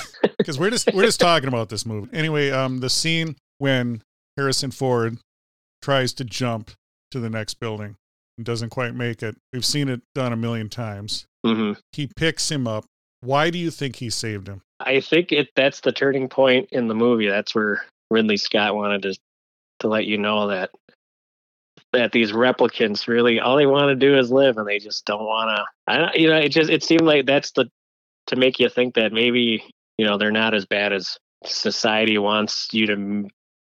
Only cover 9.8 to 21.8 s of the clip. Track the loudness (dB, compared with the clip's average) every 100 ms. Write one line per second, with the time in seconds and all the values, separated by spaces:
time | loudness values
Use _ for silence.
9.8 | -2 -4 -8 -6 -4 -2 -4 -4 -8 -8
10.8 | -10 -10 -8 -8 -10 _ -2 -2 -2 -6
11.8 | _ -10 -8 -4 -4 -2 -4 -4 -4 -6
12.8 | -10 _ _ _ -2 0 0 -2 -4 -4
13.8 | -8 -6 -8 -6 -6 -8 -10 -16 _ -8
14.8 | -2 0 2 0 2 -2 -2 0 0 0
15.8 | -2 0 0 0 -2 2 4 4 0 -2
16.8 | -2 2 2 2 2 0 -2 -2 0 -2
17.8 | -6 _ -2 2 2 0 0 0 0 0
18.8 | -2 -2 -4 -8 _ _ _ _ _ -6
19.8 | -2 0 0 -2 0 0 -2 -4 -6 -10
20.8 | _ _ _ _ _ _ _ _ _ _